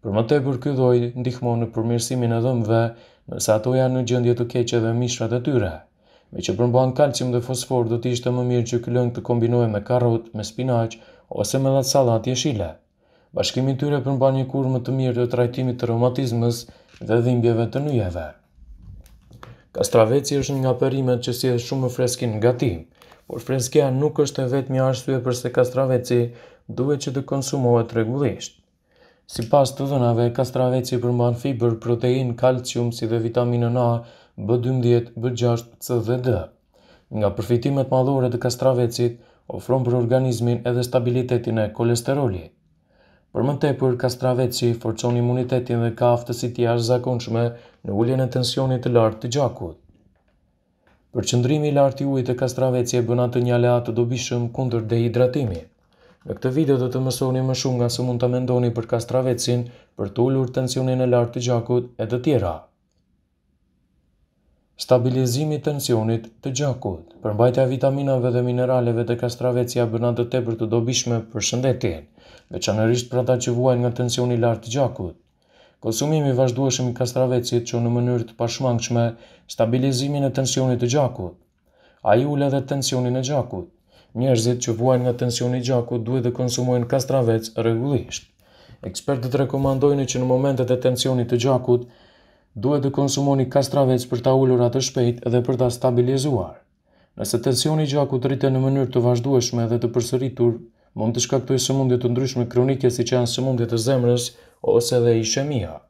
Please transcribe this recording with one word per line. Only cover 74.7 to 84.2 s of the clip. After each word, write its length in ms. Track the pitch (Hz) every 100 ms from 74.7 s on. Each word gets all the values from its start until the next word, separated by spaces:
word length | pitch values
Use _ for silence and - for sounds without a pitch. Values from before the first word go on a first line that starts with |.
| 123
gjakut. 400 | 131 - 90 - _ _ _ _ _ _
Konsumimi 540 | - 113 147 156 143
i 40 | 127
vazhdueshëm 500 | 135 117 139 127 127
i 40 | 120
kastravecit 720 | 123 127 127 127 120 120 117
çon 160 | 120 117
në 80 | 120
mënyrë 320 | 120 123 117
të 120 | -
pashmangshme 640 | 117 - 131 120 120 117 117 113 - - _ -
stabilizimin 720 | 113 123 131 127 139 143 135
e 60 | 123
tensionit 480 | 131 - 131 123
të 80 | 123 135
gjakut. 380 | 131 - 90 - _ _ _ _ _ _
Ai 200 | - 110 143
ul 160 | 143
edhe 220 | 143 139 135
tensionin 420 | 139 135 127 127 127
e 120 | 127
gjakut. 400 | 143 117 - 175 _ _ _ _
Njerëzit 480 | 110